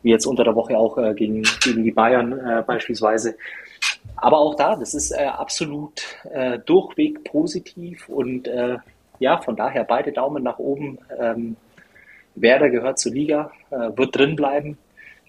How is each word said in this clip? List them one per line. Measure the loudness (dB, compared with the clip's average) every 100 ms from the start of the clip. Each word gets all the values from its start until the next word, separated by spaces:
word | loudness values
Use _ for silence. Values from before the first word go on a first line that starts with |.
wie | 4
jetzt | 4 4
unter | 2
der | 2
Woche | 2 2 2
auch, | 2 2
äh, | -2
gegen, | 0 -2 0 -2 0
gegen | 0 0
die | 0
Bayern, | 4 4 4 0
äh, | -4 -2 -2 -2
beispielsweise. | -4 -4 0 2 2 0 -6 -14 -18 -18 -6 -6 -6 -10 0
Aber | 4 6
auch | 4
da, | 2 0 0
das | -4
ist, | -6 -4
äh, | -2
absolut, | -2 -4 -6 -6 -6 -8 -10 -12 -12 -14 -10
äh, | -4 -2 -2
durchweg | 4 4 4 0 0 -2
positiv | -4 -2 -2 -4 -10 -14 -14 -14 -8
und, | -4 -4 -4 -6
äh, | -4 -2 -4 -10 _ _ -2
ja, | 0 0
von | -2 -4
daher | -2 -2
beide | 0 0 -2
Daumen | -2 -4 -2
nach | -6 -4
oben. | -4 -4 -6 -12 -14 -4
Ähm, | -4 -2 -6 -10 _ _ _ _ -20 -20 _ 0
Werder | 4 6 6
gehört | 2 -2 -2
zur | -4
Liga, | -2 -2 -2 -4 -12 -10
äh, | -6 -4
wird | 0 0 2
drin | 2 2
bleiben, | 0 -2 -4 -12 _ _ -20 -20